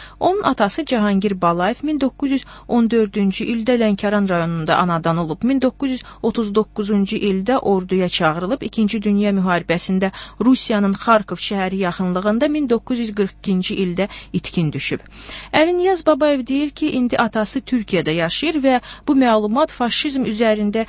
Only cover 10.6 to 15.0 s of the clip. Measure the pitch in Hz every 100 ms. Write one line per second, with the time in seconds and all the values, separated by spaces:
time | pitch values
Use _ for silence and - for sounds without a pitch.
10.6 | - 214 196 196 - 220 196 175 - 196
11.6 | 185 190 180 175 185 180 208 220 302 302
12.6 | 269 233 - 247 226 208 190 - - 185
13.6 | 185 208 185 175 196 - - 180 - -
14.6 | 156 135 - 143